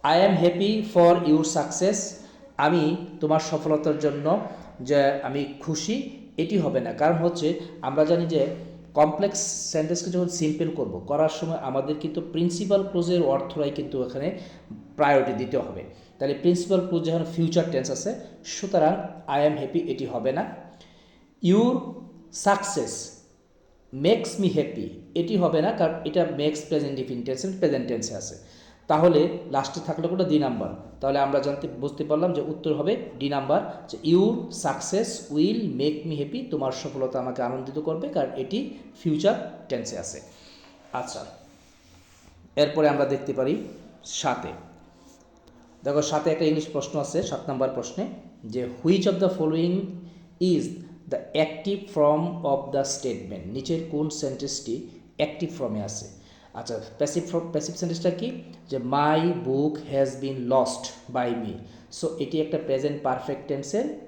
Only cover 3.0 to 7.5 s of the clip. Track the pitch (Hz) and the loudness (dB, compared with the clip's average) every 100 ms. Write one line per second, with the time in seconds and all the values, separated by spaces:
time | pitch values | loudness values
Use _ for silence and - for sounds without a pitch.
3 | - - 151 160 - 156 151 151 147 147 | -6 -4 2 2 2 -2 2 2 2 2
4 | 147 143 147 208 - - - - 127 143 | 0 0 0 0 -2 -12 -18 -14 2 4
5 | 139 139 127 143 139 - - 151 - 247 | 6 2 -2 -4 -4 -6 -6 -4 -2 -4
6 | - - - - 170 208 151 131 117 - | -4 -12 -12 -4 0 2 2 0 -2 2
7 | 151 170 175 170 156 | 2 4 2 2 0